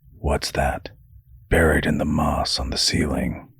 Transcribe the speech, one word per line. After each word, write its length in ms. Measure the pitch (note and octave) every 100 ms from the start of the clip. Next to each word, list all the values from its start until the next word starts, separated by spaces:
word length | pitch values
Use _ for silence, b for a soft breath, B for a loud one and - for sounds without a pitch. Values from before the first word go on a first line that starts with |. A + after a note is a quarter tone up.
| - -
What's 320 | - - -
that? 400 | - - - - - - - - - -
Buried 360 | - D#2+ D2+
in 120 | D2+ D2
the 80 |
moss 540 | D2+ D#2 D2+ C#2+ - -
on 100 | -
the 80 | -
ceiling. 720 | - - D#2 C2 B1 - -